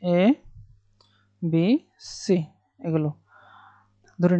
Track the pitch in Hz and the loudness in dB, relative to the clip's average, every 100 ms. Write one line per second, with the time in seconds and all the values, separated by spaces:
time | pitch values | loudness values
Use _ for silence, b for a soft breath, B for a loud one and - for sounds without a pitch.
0 | 180 175 208 302 - - - - _ _ | -2 2 4 2 -4 -20 -20 -20 _ _
1 | _ _ _ _ 170 165 180 294 - _ | _ _ _ _ -2 0 0 0 -4 _
2 | - - - 170 151 _ _ _ 170 160 | -20 -8 -2 -2 -2 _ _ _ -4 -2
3 | 151 - b b b b b b b _ | -4 -8 b b b b b b b _
4 | _ - 175 | _ -2 0